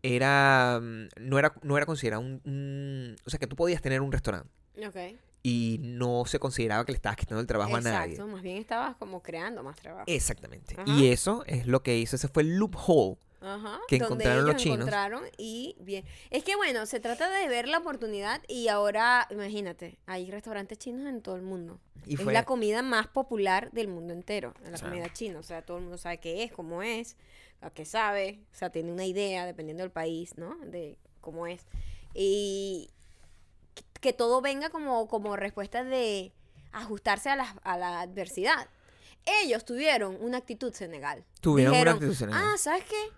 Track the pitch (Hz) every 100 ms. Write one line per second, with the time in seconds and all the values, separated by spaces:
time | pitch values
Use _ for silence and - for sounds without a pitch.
0 | 127 123 135 139 139 131 123 120 117 113
1 | 110 - 123 135 151 - 147 139 147 156
2 | 120 107 127 135 143 139 139 139 139 135
3 | 123 104 - 135 131 135 170 170 135 131
4 | 139 143 - 92 - _ _ - 208 190
5 | 180 233 _ _ 123 120 113 110 120 120
6 | 123 120 123 147 - 127 113 107 120 -
7 | 104 107 - 110 120 113 104 117 117 104
8 | 87 76 208 196 180 185 220 226 269 247
9 | 208 180 - 165 190 233 131 156 - 175
10 | 202 147 - - - - - - 98 143
11 | 131 123 - 226 - 127 120 127 127 117
12 | 113 131 135 165 156 180 214 185 - 160
13 | 98 92 _ _ 190 202 214 254 480 127
14 | 226 123 - 127 147 285 160 127 117 202
15 | 202 240 - - 220 226 262 - 180 196
16 | - - - 277 381 403 359 240 214 247
17 | 233 240 339 392 330 240 240 330 339 262
18 | 226 202 202 269 - 247 226 208 208 208
19 | 233 247 226 208 202 214 190 170 175 180
20 | - 185 185 202 226 214 196 214 262 247
21 | 285 247 - 185 185 185 170 175 _ -
22 | - 143 202 220 233 254 214 220 262 226
23 | 214 269 262 226 196 185 240 226 208 175
24 | 170 175 - 208 123 - 175 170 - 175
25 | 170 - 220 160 160 165 165 175 175 175
26 | 175 170 165 175 233 - 165 170 214 226
27 | 233 - - - - _ - - 156 220
28 | 214 202 190 208 - - 180 165 170 175
29 | 190 185 202 185 180 165 156 165 185 165
30 | 165 165 175 - 170 330 269 175 151 -
31 | _ _ - 160 170 175 - - - -
32 | - 185 196 202 202 196 196 180 - -
33 | - - - - - - - - - -
34 | 262 247 233 254 277 277 320 320 285 240
35 | 220 220 208 202 202 202 196 240 254 262
36 | 226 202 185 _ - - - 220 220 202
37 | - 202 269 269 254 196 - 180 180 175
38 | 180 190 170 - 214 311 - _ - -
39 | - - - 415 349 226 - 247 311 254
40 | 202 190 233 254 247 214 254 - 180 156
41 | 143 147 - - 165 143 131 254 254 -
42 | 151 131 107 330 415 415 294 359 - 427
43 | 427